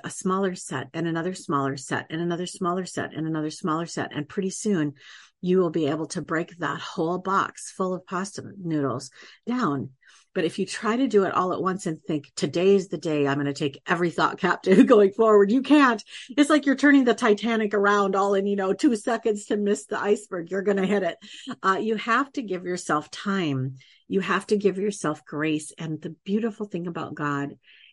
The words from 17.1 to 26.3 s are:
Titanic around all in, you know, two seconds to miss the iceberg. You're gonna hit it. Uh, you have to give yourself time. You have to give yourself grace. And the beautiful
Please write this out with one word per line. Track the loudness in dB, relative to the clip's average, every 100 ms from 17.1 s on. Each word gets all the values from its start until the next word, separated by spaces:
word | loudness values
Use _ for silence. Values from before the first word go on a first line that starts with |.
Titanic | 4 2 2 2 0 0
around | 2 4 4 2
all | 2 2
in, | 2 0
you |
know, | 0 0
two | 2 2 2
seconds | 0 -2 0 -2 -2
to | 0
miss | 0 -2 -4
the | -4
iceberg. | 0 0 -2 -10 -6
You're | -2
gonna | 0 0
hit | 0 0
it. | -2 -6 -14 -16 -16 -4
Uh, | 0 0
you | -2 -2
have | 0 -2 -2
to | -6
give | -6 -6 -4
yourself | -6 -2 -2 -4
time. | -8 -4 -2 0 -2 -4 -8 -18 _ -4
You | -2
have | 0 -2 0
to | 0
give | 0 0
yourself | -4 -2 -4 -4
grace. | -8 -4 -2 -2 -6 -10
And | -8 -8
the | -10 -12
beautiful | -4